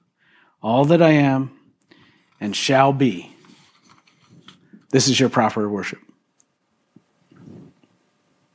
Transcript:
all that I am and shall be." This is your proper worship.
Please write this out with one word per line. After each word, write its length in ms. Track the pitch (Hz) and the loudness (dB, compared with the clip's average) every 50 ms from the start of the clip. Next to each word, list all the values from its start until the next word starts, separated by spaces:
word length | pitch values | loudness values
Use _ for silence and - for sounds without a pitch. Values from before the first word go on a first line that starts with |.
| _ _ _ _ _ _ _ _ _ _ _ _ | _ _ _ _ _ _ _ _ _ _ _ _
all 240 | - 107 131 131 143 | -6 -2 0 2 2
that 160 | 147 170 165 | 4 4 4
I 100 | 170 160 | 4 4
am 400 | 156 147 143 135 135 135 135 131 - _ _ _ _ _ _ _ _ _ _ _ _ _ _ _ _ - | 4 4 2 0 0 -2 -4 -8 -12 _ _ _ _ _ _ _ _ _ _ _ _ _ _ _ _ -12
and 160 | 107 104 98 | -10 -8 -6
shall 380 | - - - 135 131 135 139 139 | -6 -2 0 2 2 2 2 2
be." 420 | 131 139 120 95 87 - - - _ _ - _ _ _ _ _ _ _ _ _ _ _ _ _ _ _ _ _ - _ - - _ _ _ - - _ _ | 0 0 -2 -2 -4 -10 -18 -20 _ _ -20 _ _ _ _ _ _ _ _ _ _ _ _ _ _ _ _ _ -20 _ -20 -20 _ _ _ -20 -20 _ _
This 160 | - 131 113 | -2 0 0
is 120 | 131 123 - | 0 0 0
your 100 | 131 113 | 0 0
proper 380 | - 127 113 107 - 113 104 104 | 0 -2 -2 -2 -2 -4 -6 -6
worship. 300 | 104 98 90 - - - _ _ _ _ _ _ _ _ _ _ _ _ _ _ _ _ _ _ _ _ _ _ _ _ _ _ _ - - - - - - - _ _ _ _ _ _ _ _ _ _ _ _ _ _ _ _ | -6 -8 -8 -10 -14 -16 _ _ _ _ _ _ _ _ _ _ _ _ _ _ _ _ _ _ _ _ _ _ _ _ _ _ _ -20 -20 -20 -20 -20 -20 -20 _ _ _ _ _ _ _ _ _ _ _ _ _ _ _ _